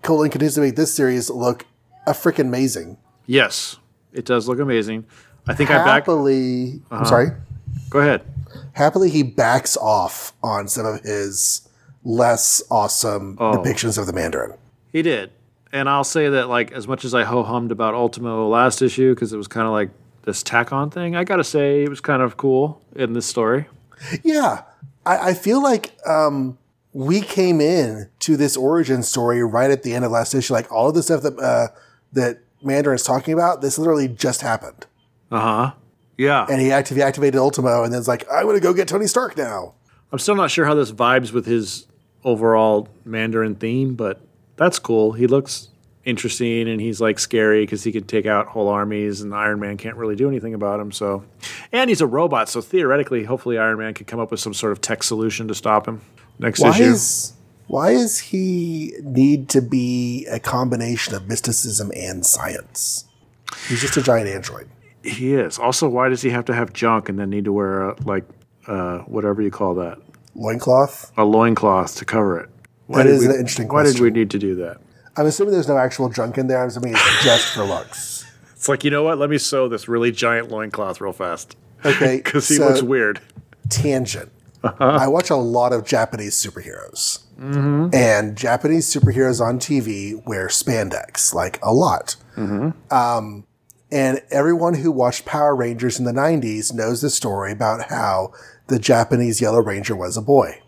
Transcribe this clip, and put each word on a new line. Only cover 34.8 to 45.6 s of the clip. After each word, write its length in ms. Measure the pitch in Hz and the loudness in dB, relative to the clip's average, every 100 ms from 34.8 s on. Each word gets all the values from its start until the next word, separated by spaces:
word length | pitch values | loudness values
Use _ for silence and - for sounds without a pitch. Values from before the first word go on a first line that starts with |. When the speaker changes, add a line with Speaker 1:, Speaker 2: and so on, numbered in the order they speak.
| - _ _ _ _ | -20 _ _ _ _
Speaker 2:
Uh-huh. 400 | 117 110 107 131 - _ _ _ - | -2 0 0 -2 -4 _ _ _ -2
Yeah. 280 | 135 143 117 | 2 2 2
Speaker 1:
And 140 | 135 | 0
he 60 | 131 | 2
activ-, 280 | 135 135 135 | 2 0 0
he 40 | |
activated 380 | 139 139 143 135 | 0 2 2 4
Ultimo, 440 | 131 - 127 120 | 2 2 2 2
and 80 | 117 | 0
then 60 | 120 | -2
it's 80 | 117 | -2
like, 180 | 120 - | -2 0
"I'm 140 | 147 202 | 0 2
gonna 140 | 208 | 2
go 120 | 175 | 4
get 140 | 180 180 | 2 0
Tony 200 | 190 208 | 0 0
Stark 280 | 247 240 151 | 0 -2 -4
now." 380 | 127 101 87 _ _ _ _ | -6 -6 -10 _ _ _ _
Speaker 2:
I'm 80 | 135 | -6
still 160 | - 202 | 0 2
not 160 | 165 | 2
sure 140 | 170 147 | 2 2
how 100 | 151 | 2
this 160 | 120 | 0
vibes 400 | 107 120 131 117 | 0 2 2 2
with 140 | 117 110 | -4 0
his 400 | 117 98 - - _ _ _ | -2 -2 -10 -16 _ _ _
overall 640 | 131 110 113 110 110 104 107 - | -2 0 4 4 4 2 0 -18
Mandarin 520 | 117 110 110 113 110 101 | -10 -4 -2 0 -2 -2
theme, 400 | 113 127 135 120 | -4 -2 -2 -2
but 260 | 107 98 _ _ _ - | -6 -6 _ _ _ 0
that's 220 | 170 - | 2 2
cool. 360 | - 113 110 | 0 2 2
He 120 | 113 120 | 2 2
looks 440 | 139 139 - | 2 0 -12